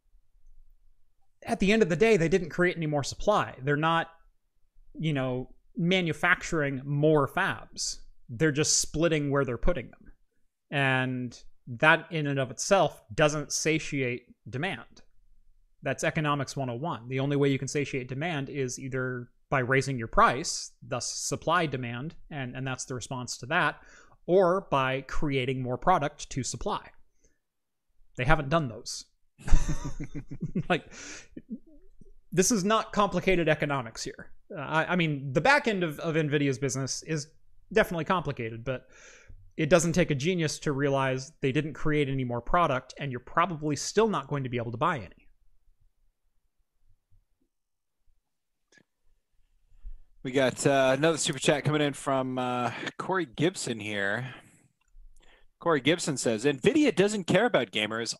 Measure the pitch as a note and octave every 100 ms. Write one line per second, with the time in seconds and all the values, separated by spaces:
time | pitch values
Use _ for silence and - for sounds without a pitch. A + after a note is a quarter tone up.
0 | _ _ _ _ - - - - - -
1 | - _ _ _ - - F#3+ A3 F3+ E3+
2 | A3+ G3+ E3 F#3 E3 - F3+ E3+ D3+ D3
3 | C3 - G#3 G3+ A2 - C3+ D3 D#3+ E3
4 | D#3+ - _ _ _ _ _ - - D4
5 | D#3+ C#3+ C3 B2+ B2+ - _ - E3+ F#3+
6 | E3 - F3 - - E3 C#3 C3 C#3 C#3+
7 | D3+ D3+ C3+ F3 F#3 A2 - - - -
8 | - - - A2+ D#3+ C#3+ D3+ - - D#3
9 | E3 D#3 C#3+ C#3 C3 A#2 C#3+ B2+ - -
10 | - - _ _ _ _ _ C#3+ C3+ C3
11 | B2+ B2+ B2 - - - - A#2 D#3 D#3+
12 | - E3 C#3+ C#3 B2 - - G3 D3 -
13 | - G#2 D3+ D3+ C#3+ - D#3+ D#3 - C#3+
14 | B2 - - _ A2+ B2+ F#3 D3+ - -
15 | - - - - - _ _ _ C#3 C3
16 | E3+ E3 D3+ D3 C3 C#3 C3 A#2 E3 A#2+
17 | A#2+ C3 C#3 C#3+ C#3+ C3+ C3+ D3+ C3+ C3+
18 | B2+ C3+ E3+ D3 C3+ C#3+ B2+ - C3 C3
19 | B2+ B2 A#2+ _ _ C#3 B2 C3+ C3 B2+
20 | A2+ - A3 B2+ F3 - - - A#2+ B2
21 | - - - C3+ D#3+ F3 D#3+ C3 A#2+ A#2+
22 | D#3 - - D3 B2+ B2+ C3 C3 - B2
23 | - B2+ A#2+ - A#2+ E3+ D3+ - - -
24 | - - - F#3 F3 F#3+ F#3+ C#3+ C3 C3+
25 | - - D#3 C3+ B2 C3 B2 B2 F3+ F3+
26 | C#3 - - C3+ A#2 - G3+ F#3 - -
27 | - _ _ _ _ _ _ _ _ _
28 | - - B2 D#3+ C3+ E3 C3+ G#2+ - -
29 | - _ _ _ - - - D3+ - -
30 | D3 D3 - C#3 D#3+ F#3 - E3+ - -
31 | - - - - - B3+ E4 D4 - -
32 | - - - E3+ F#3+ A3+ G3 A3 - G3+
33 | G3+ F3 F#3 F3+ D#3 D3+ D3 C#3 A#2 -
34 | - - - - - F#3 C3+ D#3 - F3
35 | D#3+ C#3 C#3 B2+ C4 C#4+ A#3+ G3 E3+ D3
36 | E3 D#3 D3+ D3+ C#3+ B2+ C#3 C3+ C3 -
37 | - D#3 - - - - - G3+ - E3+
38 | D#3 F#3 D3 B2+ A2+ A2+ A#2+ B2+ - -
39 | - - - - - - D#3 F3 E3 F3+
40 | D3+ C#3 D#3 F3+ D3+ - D#3+ C3+ C#3+ C3+
41 | C3+ C3 C3 - C#3 C#3 D3 - D#3 D3+
42 | C3+ C3+ B2 A#2+ - F3 D#3+ B2+ - -
43 | C#3+ A#2+ - E3 F3+ D3+ D3+ C#3+ - G3+
44 | A3+ E3 C3+ C#3+ B2+ A#2 A#2 A2 E3 D3
45 | F2+ - - - _ - _ _ _ _
46 | _ _ _ _ _ _ _ _ _ _
47 | _ - _ _ _ _ _ _ _ _
48 | _ _ _ _ _ _ _ _ _ _
49 | _ _ _ _ _ _ _ - - -
50 | - _ C3+ C3+ B2+ G2 C#3+ C3+ C3 C3+
51 | D#3+ D3+ - C3+ - C#3+ C#3+ D3+ D3 -
52 | C#3+ C3+ C3 B2+ B2+ B2 A#2+ - - -
53 | - F#3 C#3+ - F3 - - A2+ G#2 G#2
54 | G2 A2 B2+ - - _ _ _ _ -
55 | - - - _ - _ E3+ D3 C3 E3+
56 | - C3 B2+ A2 C#3 C3+ G3 D4+ C#4+ F3+
57 | G3+ G#3+ - F3+ A#3+ D#3+ A#2 A2 G#2 A2+
58 | A2+